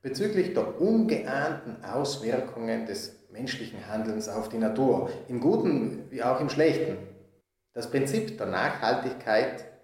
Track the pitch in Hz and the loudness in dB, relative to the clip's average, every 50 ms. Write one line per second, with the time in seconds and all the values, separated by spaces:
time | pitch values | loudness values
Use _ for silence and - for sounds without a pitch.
0 | _ 131 135 135 196 208 208 190 175 - - - - - - - 170 208 226 226 | _ -8 -4 -2 -2 0 2 2 0 2 2 0 0 0 0 2 4 4 6 6
1 | 220 - 151 - - 127 131 139 147 160 151 - - 120 107 - 95 95 107 131 | 6 4 2 0 0 -2 -2 0 0 -2 -2 -4 -8 -12 -12 -12 -10 -4 -2 -2
2 | - - - - 110 113 123 123 - - - 117 117 113 113 113 113 110 98 - | -2 -2 -2 -4 -2 0 0 0 -2 -4 -6 -6 -4 -2 -2 -2 -2 -4 -6 -8
3 | - - - - _ _ 92 107 127 - - 117 110 - - 98 - - 107 110 | -8 -10 -16 -20 _ _ -12 -10 -6 -6 -6 -6 -8 -10 -10 -12 -10 -6 -4 -2
4 | 110 110 107 107 - - 104 110 107 - - 113 110 107 - 127 135 131 113 95 | -2 -2 -2 -4 -4 -4 -4 -4 -4 -4 -2 0 0 2 2 4 4 4 4 4
5 | - - - - - - 123 120 123 160 214 - - 185 147 127 110 107 - - | 2 -2 -6 -8 -8 -6 -6 2 4 4 4 4 4 4 2 2 2 0 -4 -6
6 | - - - 123 120 123 131 127 147 135 - 143 156 160 - - - - - - | -12 -10 -6 -2 0 2 2 2 0 0 2 4 4 4 6 4 0 -2 -2 -6
7 | - - - - - _ _ _ _ _ _ _ _ _ _ 117 113 - - 139 | -10 -14 -16 -20 -20 _ _ _ _ _ _ _ _ _ _ -8 -8 -2 0 0
8 | 139 139 - 220 214 - - - 107 92 92 95 110 143 143 - - 113 113 - | 0 2 0 0 -2 -2 -4 -6 -4 -2 0 0 0 0 0 0 2 2 2 2
9 | - 127 - - - 117 107 110 127 - - - - - - - | 0 -4 -6 -6 -2 2 4 4 4 2 -2 -8 -12 -16 -20 -20